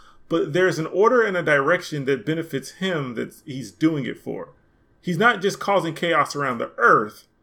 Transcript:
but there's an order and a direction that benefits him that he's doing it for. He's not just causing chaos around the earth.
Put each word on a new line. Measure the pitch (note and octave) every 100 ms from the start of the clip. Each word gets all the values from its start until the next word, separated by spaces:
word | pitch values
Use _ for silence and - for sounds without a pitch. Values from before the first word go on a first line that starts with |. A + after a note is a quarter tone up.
| - - -
but | E3 D#3+
there's | D#3 F#3 C#3+
an | D#3+
order | F3 A3 B3
and | A3 F3+
a |
direction | D#3 D3 C#3 F3 - D3
that | C3+ C3+ A2
benefits | E3 D#3+ C3+ -
him | - F#3+ E3 C3
that | A#2 - - -
he's | C3+ G#2+
doing | - D#3 D#3
it | A#2 A#2
for. | - G#2+ E2+ - _ _ _ _
He's | - E3+
not | A3+ G#3
just | F#3+ -
causing | - G3 E3
chaos | D3 F3 D#3+ C#3 C#3+
around | C#3 A#2
the | - -
earth. | A#3 D3+ G#2 - _ _